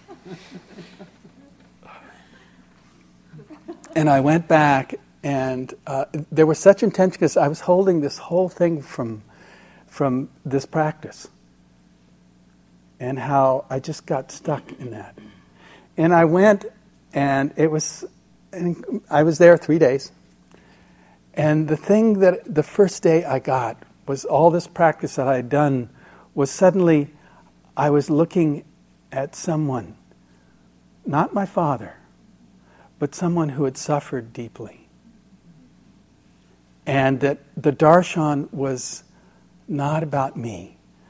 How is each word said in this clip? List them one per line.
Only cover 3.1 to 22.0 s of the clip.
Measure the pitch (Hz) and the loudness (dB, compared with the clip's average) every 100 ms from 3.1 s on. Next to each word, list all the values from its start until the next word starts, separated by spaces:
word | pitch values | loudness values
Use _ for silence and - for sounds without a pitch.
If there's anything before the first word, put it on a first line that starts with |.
| _ _ 151 - 311 - 339 - 160 | _ _ -20 -20 -20 -20 -20 -8 -2
and | 151 | 2
I | 139 | 2
went | 135 165 165 | 4 0 4
back, | 160 147 135 135 - _ _ | 4 6 2 -2 -12 _ _
and, | 147 135 131 127 127 - - | -6 -4 -4 -6 -10 -14 -8
uh, | 135 147 151 147 | -8 -6 -10 -4
there | 156 | 2
was | 156 156 | 2 6
such | 196 196 | 6 6
intention | 214 - 185 - | 2 2 0 0
'cause | 160 - | 0 2
I | 147 | 0
was | 156 | 0
holding | - 180 190 175 | 0 2 2 0
this | 143 - | -2 -6
whole | - 175 185 | -4 -2 -2
thing | - 170 160 | 0 -2 -2
from, | 135 - 117 107 - _ - - - _ _ | -8 -10 -10 -10 -16 _ -20 -20 -20 _ _
from | - 139 127 147 _ | -4 -2 -2 -6 _
this | 139 135 - | -6 -4 -2
practice, | 160 156 - - - - _ _ _ _ _ _ _ _ _ _ _ _ _ _ _ _ _ | -4 -4 -6 -16 -20 -20 _ _ _ _ _ _ _ _ _ _ _ _ _ _ _ _ _
and | 127 131 | -8 -8
how | 127 139 135 131 - | -2 0 2 0 -4
I | 131 | -8
just | 143 156 - | -8 -12 -8
got | 143 - | -8 -8
stuck | - - 139 - - | -12 -8 -8 -10 -16
in | 127 | -14
that. | 104 101 - 107 - _ _ - - _ - | -14 -18 -20 -20 -20 _ _ -20 -20 _ -2
And | 165 | 2
I | 170 | 4
went, | 165 175 208 202 - - _ _ _ | 4 6 4 4 -2 -18 _ _ _
and | 143 139 135 139 - | -4 -2 0 -2 0
it | 156 | 0
was, | 156 - - - _ _ _ _ | 0 -6 -10 -18 _ _ _ _
and | - 175 165 - 269 - | -6 -6 -6 -8 -10 -2
I | 147 | 2
was | 156 151 | 2 6
there | 170 170 | 6 6
three | - 160 | 4 2
days. | 139 135 - - _ _ _ - _ _ _ _ _ _ _ | 2 0 -6 -20 _ _ _ -20 _ _ _ _ _ _ _
And | - 151 156 151 | -2 0 2 0
the | 151 | -2
thing | - 208 | 2 4